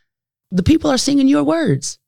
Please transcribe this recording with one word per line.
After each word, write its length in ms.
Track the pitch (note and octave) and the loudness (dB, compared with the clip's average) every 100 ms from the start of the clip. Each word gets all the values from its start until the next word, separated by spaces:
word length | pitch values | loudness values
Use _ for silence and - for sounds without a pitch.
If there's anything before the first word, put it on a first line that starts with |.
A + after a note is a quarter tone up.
| _ _ _ _ _ | _ _ _ _ _
The 120 | F#3 | -2
people 260 | - D#4+ D4+ | 2 2 2
are 80 | B3+ | -2
singing 300 | - C#4+ C4+ | 0 2 2
your 160 | C#4+ | 2
words. 560 | C#4+ E4 C#4 C3+ - - | 0 -2 -2 -2 -6 -16